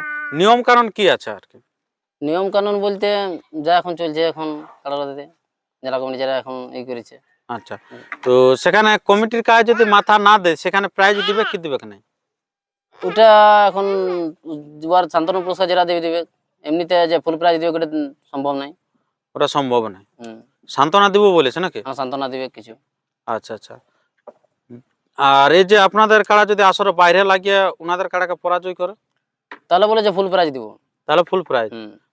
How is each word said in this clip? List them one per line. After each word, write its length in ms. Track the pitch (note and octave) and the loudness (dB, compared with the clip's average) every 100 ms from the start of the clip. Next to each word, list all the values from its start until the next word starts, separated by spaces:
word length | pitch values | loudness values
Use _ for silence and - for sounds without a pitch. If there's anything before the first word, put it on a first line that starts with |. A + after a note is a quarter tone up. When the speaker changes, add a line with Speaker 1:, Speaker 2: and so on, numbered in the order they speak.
| G3+ - G3 | -8 -12 -10
Speaker 1:
নিয়ম 260 | D3 G3+ A#3+ | 0 2 2
কানুন 260 | B3 A#3+ A#3 | 2 2 0
কি 140 | G3+ F#3 | 0 0
আছে 200 | A#2 - G2+ | 0 -4 -14
আর 60 | _ | _
কি? 80 | A2 _ _ _ _ _ - | _ _ _ _ _ _ -10
Speaker 2:
নিয়ম 260 | D3 E3+ G3 | -4 -4 -2
কানুন 260 | G3+ G3+ G3+ G3+ | -2 -2 -2 -4
বলতে 220 | G3+ G#3 G3+ G3 E3 _ D#3 D3+ | -4 -4 -2 -4 -10 _ -8 -2
যা 60 | F3 | 0
এখন 160 | E3+ E3 | -2 -6
চলছে 260 | E3 D3+ E3 | -6 -4 -4
এখন 160 | D3+ D#3 D3+ D3+ - | -4 -10 -10 -16 -16
কাড়া 140 | C#3 C#3+ C#3+ | -10 -8 -8
দিতে, 180 | C#3 D3 _ _ _ _ _ | -10 -16 _ _ _ _ _
জেলা 140 | C3 B2+ | -8 -6
কমিটি 180 | C3 C3 | -6 -6
যারা 120 | C3+ C3 | -4 -4
এখন 140 | C3 B2+ B2+ B2+ | -6 -12 -14 -14
ই 40 | B2+ | -12
করেছে। 300 | A#2+ A2 B2+ _ _ - | -14 -14 -20 _ _ -16
Speaker 1:
আচ্ছা, 260 | A#2 - G2+ _ A#2+ - - | -14 -14 -20 _ -20 -20 -8
তো 100 | B2+ B2+ B2+ B2+ | 0 4 4 4
সেখানে 360 | F3+ G3 G#3+ G#3+ - | 2 2 2 2 2
কমিটির 380 | G3+ A3 A#3 | 0 0 -2
কাজ 180 | A#3 A3+ A3+ | 2 2 4
যদি 160 | A#3 A3 G3+ | 2 4 2
মাথা 200 | G3+ G#3 G3+ | 4 4 4
না 60 | G#3+ | 4
দেয়, 140 | F3 D#3 | 2 -2
সেখানে 240 | F#3 G3 G3 - | -2 -4 -4 0
প্রাইজ 220 | G3 G#3 G3+ | 0 2 -2
দিবে 180 | G3+ C#4 | -2 -2
কি 60 | G3 | -4
দিবে 200 | E3 B2 | -6 -8
কি 60 | A2 | -10
নাই? 140 | G2+ _ _ _ _ _ _ _ _ _ _ | -20 _ _ _ _ _ _ _ _ _ _
Speaker 2:
ওটা 260 | F3+ G#3 A3 G#3+ G#3+ G#3 G3+ | -4 4 6 8 6 6 2
এখন 180 | F3+ G3 G3 F#3 F3+ E3 E3+ E3 D3+ D3 D3+ D#3+ | 0 -4 -2 -4 -4 -8 -10 -14 -16 -16 -12 -2
ওর 160 | F3+ E3+ | 0 0
সান্ত্বনা 280 | E3+ E3 F#3 | -2 -2 -4
পুরস্কার 240 | F3 F3+ F3+ | -4 -4 -2
যেটা 120 | F3+ F3 | 0 0
দিবে 160 | F3 | -2
দিবে, 180 | E3 E3+ E3 _ _ _ D3 | -2 -6 -8 _ _ _ -6
এমনিতে 300 | E3 E3 F3+ E3+ | -4 0 0 2
যে 100 | F3 | 0
ফুল 140 | E3 D#3+ | -2 -2
প্রাইজ 180 | E3+ E3 | 0 0
দিবে 120 | E3+ | -2
ওটা 160 | E3 D#3 D#3 C#3+ - _ | -4 -4 -6 -8 -12 _
সম্ভব 240 | C#3 C#3+ C#3 | -8 -6 -6
নাই। 160 | C#3 E3+ _ _ _ _ _ - | -8 -16 _ _ _ _ _ -6
Speaker 1:
ওটা 120 | C#3+ | -4
সম্ভব 340 | D3 C3+ A#2+ A2 | -2 -2 -2 -4
নাই। 160 | F#2+ _ _ | -10 _ _
Speaker 2:
হুম। 200 | A#2 A2 _ _ - | -20 -20 _ _ -8
Speaker 1:
সান্ত্বনা 380 | - D3 G3+ G3+ | -2 2 4 4
দিব 140 | F#3+ G#3 F3 | 4 4 4
বলেছে 220 | C3 D#3+ | 2 -2
নাকি? 200 | F3+ A2+ | -8 -8
Speaker 2:
হ্যাঁ, 160 | C3 C3 | -12 -10
সান্ত্বনা 280 | C3 C#3 C3+ | -8 -8 -8
দিবে 180 | C3 B2+ | -8 -12
কিছু। 240 | - A2+ A2+ _ _ _ _ - | -14 -20 -20 _ _ _ _ -10
Speaker 1:
আচ্ছা, 240 | A2+ - A2 | -10 -10 -16
আচ্ছা। 200 | - A#2 _ _ _ _ - - _ _ _ A#2+ _ _ _ - | -18 -20 _ _ _ _ -20 -20 _ _ _ -20 _ _ _ -2
আর 300 | C#3 C#3 C#3 | 2 4 4
এই 140 | E3+ F#3 | 4 4
যে 120 | G#3 | 4
আপনাদের 400 | F#3+ G3+ G#3+ G#3+ | 4 2 2 2
কাড়া 200 | G3 G#3 G#3 | 4 2 2
যদি 160 | G3+ | 2
আসরে 280 | G3 - G3 | 2 2 0
বাইরে 300 | E3+ F3 F3 | 2 4 4
লাগিয়ে 360 | G3+ F#3+ F#3+ G3 F#3 - | 2 0 0 0 0 -4
ওনাদের 280 | E3 F3+ F#3 | -6 -6 -4
কাড়াকে 260 | F3+ F3+ E3+ | -4 -6 -4
পরাজয় 400 | F3 F3 F#3 F3+ | -4 -4 -6 -8
করে? 180 | F3+ G#3+ _ _ _ _ - - - | -8 -10 _ _ _ _ -20 -16 -2
Speaker 2:
তাহলে 200 | F3 G#3 | 2 2
বলে 140 | A3 | 2
যে 80 | G#3 | 0
ফুল 160 | F3+ F#3+ | 0 0
প্রাইজ 200 | F3+ E3 | 0 0
দিব। 120 | C3 G#2+ - _ _ - | -2 -14 -20 _ _ -2
Speaker 1:
তাহলে 160 | D#3+ E3+ | 0 0
ফুল 160 | F#3 | -2
প্রাইজ? 260 | E3 C3 A2 | -2 -4 -4
Speaker 2:
হুম। 200 | A2+ G#2+ G#2 _ | -8 -16 -20 _